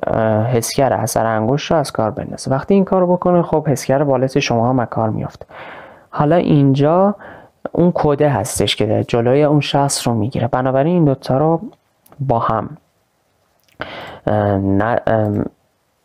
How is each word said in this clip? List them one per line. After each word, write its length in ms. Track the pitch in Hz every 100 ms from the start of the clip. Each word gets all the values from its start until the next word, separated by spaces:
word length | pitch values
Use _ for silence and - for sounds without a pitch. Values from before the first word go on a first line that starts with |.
| -
اه، 380 | - 110 107
حسگر 480 | 113 123 110 - 131
اثر 340 | 104 113 117 113
انگشت 440 | 110 110 143 -
رو 60 | 165
از 160 | -
کار 180 | - 110
بندازه. 400 | - - - -
وقتی 240 | 135 -
این 100 | 196
کار 160 | 190 190
رو 60 | 180
بکنه، 360 | 180 180 180
خب 260 | 170 156 151
حسگر 340 | 135 - 135
والت 360 | 147 131 131 147
شما 300 | - 117 117
هم 100 | 131
از 100 | 113
کار 220 | 117 110
میفته. 360 | 110 - - - - - - - - _
حالا 260 | - 151 175
اینجا 760 | - 151 139 135 143 170 196 202 - - - _ -
اون 200 | - 175
کده 340 | 175 151 143 147
هستش 480 | 123 95 - 101 -
که 280 | 107 110 113
جلوی 340 | 120 120 135
اون 180 | 151 147
شخص 480 | 139 139 139 - 127
رو 60 |
می‌گیره. 320 | 117 104 131 120
بنابراین 480 | 127 135 131 151
این 100 | 180
دوتا 340 | 147 131 - 131
رو 220 | 156 165 - - _ _ _ -
با 180 | 131 117
هم، 380 | 117 113 - 156 _ _ _ _ _ _ _ _ _ - - - - - -
اه، 320 | 107 104 98
نه، 420 | 98 98 110 117 -
ام، 380 | 110 107 104 - - _ _ _ _